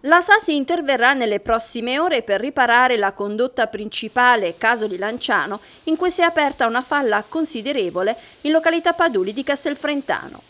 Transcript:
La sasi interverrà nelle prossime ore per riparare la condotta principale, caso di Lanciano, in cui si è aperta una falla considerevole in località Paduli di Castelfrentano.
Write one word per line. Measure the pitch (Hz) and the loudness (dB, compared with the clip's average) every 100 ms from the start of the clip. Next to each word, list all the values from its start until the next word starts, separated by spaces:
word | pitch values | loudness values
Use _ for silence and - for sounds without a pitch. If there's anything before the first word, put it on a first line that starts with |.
| 269 | 4
La | 339 | 2
sasi | 339 415 403 294 | 6 4 4 -2
interverrà | 262 339 285 254 240 | 0 -2 0 2 4
nelle | 277 226 202 | 2 0 -2
prossime | 214 226 226 240 233 262 | 0 -2 -2 -6 -4 0
ore | 349 285 | 0 0
per | 220 196 | 0 -2
riparare | 254 285 240 233 254 233 | -2 0 4 4 4 2
la | 196 | -2
condotta | 196 202 208 247 247 220 | -2 -6 -2 -2 -2 -4
principale, | 202 214 - 220 247 247 233 180 165 | -4 -8 -8 -4 2 4 4 0 0
caso | 220 233 214 | 0 0 -2
di | 180 | -4
Lanciano, | 202 247 - 208 147 214 - - | -6 -4 -2 0 -2 -8 -12 -12
in | - 320 | -4 -2
cui | 359 | 0
si | 349 | 2
è | |
aperta | 339 330 285 277 233 | 2 2 -2 0 0
una | 240 | 0
falla | 254 285 262 208 214 | -2 -2 0 -2 -2
considerevole | 320 311 233 220 277 180 269 277 339 - - | -6 -4 -6 -6 -4 -4 -2 -2 -4 -12 -8
in | 294 | 0
località | 320 320 339 339 | 2 2 0 0
Paduli | 339 339 214 185 | 0 0 0 -2
di | 214 | -4
Castelfrentano. | 269 285 302 285 294 285 - 156 - - | -4 -4 -4 -6 -4 -6 -4 -6 -6 -18